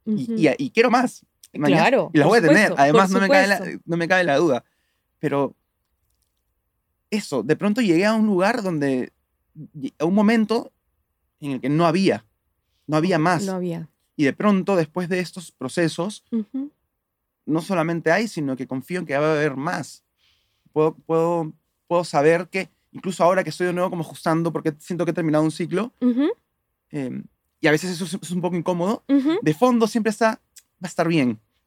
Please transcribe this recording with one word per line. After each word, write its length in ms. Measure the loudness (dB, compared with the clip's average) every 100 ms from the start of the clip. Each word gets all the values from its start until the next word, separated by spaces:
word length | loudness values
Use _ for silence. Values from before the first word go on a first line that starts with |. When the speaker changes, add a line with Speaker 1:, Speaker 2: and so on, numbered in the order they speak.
Speaker 1:
Y, 200 | -6 -4
Speaker 2:
Ujú. 100 | -4 2
Speaker 1:
y, 120 | 2 2
y 60 | -2
quiero 200 | 0 2
más. 340 | 2 0 -6 _ _ -14
Mañana, 300 | -2 2 4
Speaker 2:
Claro, 280 | 4 2 2
Speaker 1:
y 60 | 4
las 80 | 6
Speaker 2:
por 40 |
Speaker 1:
voy 80 | 6
a 100 | 6
tener. 200 | 6 4
Speaker 2:
supuesto, 120 | 4
Speaker 1:
Además, 280 | 6 6 4
Speaker 2:
por 40 |
Speaker 1:
no 60 | 4
me 80 | 4
cabe 140 | 4 4
la, 100 | 0
Speaker 2:
supuesto. 240 | -4 -10 -6
Speaker 1:
no 100 | -4
me 120 | 0
cabe 160 | 0
la 120 | 2 2
duda. 280 | 2 0 -4 _ _ _ _ _
Pero 340 | -4 -2 -4 -6 _ _ _ _ _ _ _ _ _ _ _ _ _ _ -6
eso, 320 | -6 -4 -4
de 140 | -2 0
pronto 240 | 0 0
llegué 260 | 2 2 2
a 80 |
un 120 | 2 2
lugar 360 | 2 0 0
donde, 500 | -4 -2 -2 -2 -4 _ _ _ _ -20 -18 -12 -12 -4
a 60 |
un 100 | 0
momento 580 | 2 4 4 2 -2 -6 _ _ _ _ _ _ -12
en 120 | -8
el 80 | -6
que 80 | -2
no 180 | 2 2
había, 380 | 2 2 0 _ _ _ _ _ _ -4
no 100 | -2
había 220 | 0 2
más. 260 | 2 0
Speaker 2:
No 80 | -2
había. 340 | -6 -6 -8 -12 _ _ -2
Speaker 1:
Y 80 |
de 80 | -2
pronto, 420 | 0 0 0 2 0
después 320 | -2 -4 -4
de 120 | -4
estos 300 | -6 -10 -18
procesos, 720 | -12 -6 -2 -2 -2 -8 -8 -8
Speaker 2:
Ujú. 400 | -8 -6 -10 -10 _ _ _ _ _ _ _ -4
Speaker 1:
no 160 | -4
solamente 500 | -2 -2 -2 -2 0
hay, 160 | 0 -2
sino 260 | -6 -6
que 120 | -6 -8
confío 340 | -10 -8 -10
en 60 | -4
que 100 | -2
va 120 | 0
a 40 |
haber 240 | 0 -2 -4
más. 480 | -6 -6 -10 -16 _ _ _ _ _ _ _
Puedo, 220 | -2 0
puedo, 580 | -2 -4 0 0 -2 -4 -10 _ _ -4
puedo 160 | -2
saber 440 | 0 2 4 2 0
que, 200 | -8 -8 _ _
incluso 320 | -12 -8 0
ahora 180 | 2 2
que 80 | -2
estoy 160 | -4 -4
de 40 |
nuevo 160 | -2 -4
como 140 | -4
ajustando, 500 | -10 -6 -2 0 0
porque 220 | -4 -6 -6
siento 260 | -8 -6 -4
que 60 |
he 20 |
terminado 280 | -2 0 0
un 80 | 0
ciclo, 420 | -2 -4 -4 -6 -2
Speaker 2:
Ujú. 280 | -2 0 -2 -4 _ _ _ _ _
Speaker 1:
em, 340 | -8 -8 -10 -14 _ _ _
y 40 | 2
a 40 |
veces 200 | 2 0
eso 120 | -8
es, 100 | -8 -8
es 80 | -6
un 120 | -6
poco 140 | -4 -4
incómodo, 460 | -4 -2 -2 -4 0
Speaker 2:
Ujú. 300 | 0 0 0
Speaker 1:
de 140 | 0
fondo 320 | 2 4 4 2
siempre 220 | 0 -2
está, 220 | 0 -2
"Va 520 | -2 _ -20 _ -16
a 20 | -10
estar 220 | -2 0
bien". 320 | 2 0 -2 _ _